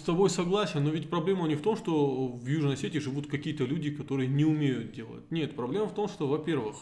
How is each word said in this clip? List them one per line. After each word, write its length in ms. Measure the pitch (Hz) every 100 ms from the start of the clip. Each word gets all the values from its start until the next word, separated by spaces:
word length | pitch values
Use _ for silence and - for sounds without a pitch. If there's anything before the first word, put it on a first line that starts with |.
тобой 240 | - 170 196
согласен, 560 | - 175 196 190 156
но 60 | 143
ведь 180 | 156 151
проблема 400 | 175 165 190 160
не 60 | 147
в 60 |
том, 140 | 202 220
что 500 | - 160 143 131 131
в 180 | 120 123
Южной 280 | 156 143
Осетии 240 | 139 208 160
живут 260 | 135 139 147
какие-то 380 | 143 160 151
люди, 260 | 127 165 147
которые 380 | 147 - 135 131
не 160 | 135
умеют 480 | 156 151 143 120 107
делать. 380 | - 113 117 117
Нет, 260 | 165 143 -
проблема 300 | 120 185 214
в 80 |
том, 140 | 170 208
что, 200 | 170 143
во-первых, 480 | 151 151 151 107 104